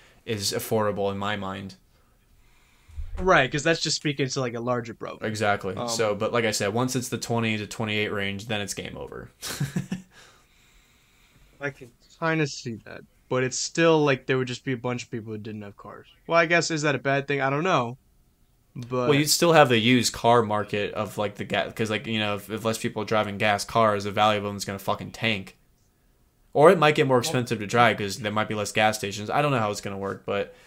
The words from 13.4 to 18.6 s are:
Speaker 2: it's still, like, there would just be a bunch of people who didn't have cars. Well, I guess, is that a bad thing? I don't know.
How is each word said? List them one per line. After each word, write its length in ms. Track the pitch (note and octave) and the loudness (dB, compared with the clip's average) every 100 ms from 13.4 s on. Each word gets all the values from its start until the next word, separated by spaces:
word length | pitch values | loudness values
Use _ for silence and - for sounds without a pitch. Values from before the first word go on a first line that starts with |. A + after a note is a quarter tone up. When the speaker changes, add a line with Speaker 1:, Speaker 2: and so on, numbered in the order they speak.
Speaker 2:
it's 160 | B2+ - | 0 -2
still, 460 | - - E3 D#3+ | -4 2 6 6
like, 220 | D3 C3+ - | 4 2 0
there 100 | C3 | 0
would 120 | B2 | -2
just 160 | A#2+ | -6
be 80 | C3+ | -6
a 40 | B2 | -4
bunch 280 | B2 B2 | -4 -6
of 60 | - | -6
people 220 | A#2 A2 | -10 -10
who 60 | G#2+ | -10
didn't 240 | G#2+ G#2+ | -10 -12
have 160 | G2+ - | -12 -16
cars. 300 | G#2 F#2+ - _ - | -18 -18 -20 _ 0
Well, 120 | E3 | 2
I 60 | |
guess, 260 | E3+ E3+ E3 | 4 2 2
is 120 | D#3+ | 0
that 120 | D3+ | 0
a 40 | B2+ | 0
bad 280 | C#3 C#3 C3+ | 0 0 0
thing? 140 | C#3+ | -2
I 80 | C3+ | 0
don't 160 | C#3+ | 0
know. 320 | F#3 D#3 A#2+ C3 _ _ _ _ _ _ | 2 0 0 -6 _ _ _ _ _ _